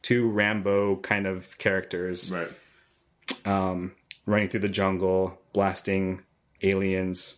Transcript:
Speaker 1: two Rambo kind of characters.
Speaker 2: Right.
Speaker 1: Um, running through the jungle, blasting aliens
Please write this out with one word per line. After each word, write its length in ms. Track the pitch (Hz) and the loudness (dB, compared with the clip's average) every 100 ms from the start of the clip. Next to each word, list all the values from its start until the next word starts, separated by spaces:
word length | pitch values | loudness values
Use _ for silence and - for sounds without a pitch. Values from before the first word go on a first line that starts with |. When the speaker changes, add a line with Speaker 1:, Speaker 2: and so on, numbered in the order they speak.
Speaker 1:
two 280 | - 123 113 | 2 2 2
Rambo 640 | 104 104 107 98 101 101 95 | 2 2 2 2 2 2 0
kind 300 | - 104 98 | 0 -2 0
of 300 | 95 - - | -4 -10 -2
characters. 720 | 107 95 92 87 92 90 92 | 0 0 -2 -6 -4 -4 -4
Speaker 2:
Right. 160 | 90 82 - _ _ _ _ _ _ - - 101 | -6 -6 -10 _ _ _ _ _ _ -8 -6 -2
Speaker 1:
Um, 480 | 98 95 90 92 - _ - - | 0 0 -2 -6 -12 _ -12 0
running 240 | 104 101 | 2 2
through 120 | 110 | 0
the 80 | 101 | -2
jungle, 720 | 98 98 92 92 95 92 - _ | 0 0 2 2 2 0 -4 _
blasting 720 | 101 98 90 - 95 95 92 _ _ _ _ | 0 0 0 -2 0 0 -4 _ _ _ _
aliens 760 | 98 95 98 95 92 92 - | 0 2 0 0 -2 -6 -8